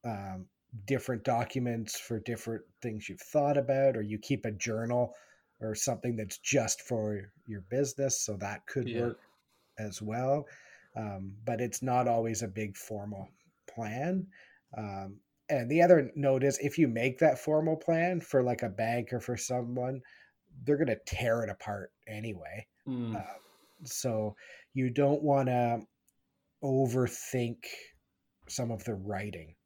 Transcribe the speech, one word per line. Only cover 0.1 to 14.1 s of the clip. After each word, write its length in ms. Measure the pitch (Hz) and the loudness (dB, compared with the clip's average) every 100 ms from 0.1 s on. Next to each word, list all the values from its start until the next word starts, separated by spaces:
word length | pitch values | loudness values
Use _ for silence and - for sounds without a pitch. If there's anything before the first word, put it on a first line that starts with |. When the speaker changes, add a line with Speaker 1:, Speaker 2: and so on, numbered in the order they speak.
| 104 98 92 92 _ _ 110 101 | -6 -6 -10 -12 _ _ -16 -2
Speaker 1:
different 380 | 131 - 120 | -2 0 -2
documents 760 | 117 117 120 135 123 117 107 - | 0 0 0 -2 -2 -2 -4 -8
for 200 | - 113 | -4 -6
different 440 | 113 117 - 113 - _ | -4 -6 -4 -8 -8 _
things 280 | 120 107 - | -8 -6 -10
you've 120 | 90 | -14
thought 360 | - 151 143 143 | -2 2 4 2
about, 400 | 123 135 135 117 | 2 4 4 4
or 40 | |
you 160 | 104 107 | -2 -4
keep 260 | - 139 113 | -2 -2 -2
a 60 | |
journal 640 | 101 117 110 117 123 120 - - _ _ _ | -4 -4 -2 0 2 2 -2 -20 _ _ _
or 140 | 110 110 | -6 -2
something 400 | - 120 127 113 | -2 -2 -2 -2
that's 220 | 101 - | -4 -6
just 420 | - 143 110 - | 2 2 2 -2
for 500 | - 117 107 104 98 _ - | -2 -2 0 -2 -6 _ -12
your 140 | 104 | -12
business. 600 | 92 127 139 - 135 - | -4 0 0 0 0 0
So 160 | - 101 | -2 -4
that 300 | 98 104 - | -6 -8 -6
could 240 | 135 123 | -4 -2
Speaker 2:
Yeah. 20 | |
Speaker 1:
work 260 | 117 120 117 _ _ _ _ _ - | 0 -2 -2 _ _ _ _ _ -10
as 240 | 107 95 | -8 -6
well. 460 | 104 117 131 143 143 - - - _ - | -6 -2 2 2 0 -16 -20 -20 _ -8
Um, 420 | 107 98 98 101 | -6 -6 -8 -6
but 180 | 110 117 | -4 -2
it's 200 | 120 - | -2 -2
not 260 | 131 123 123 | 2 4 4
always 360 | 117 113 107 | 4 2 -2
a 40 | 113 | -4
big 300 | 95 107 98 | -4 -6 -6
formal 520 | - 107 101 101 - _ _ _ - | -10 -8 -8 -10 -12 _ _ _ -16
plan. 600 | - 220 117 156 | -8 -6 -4 0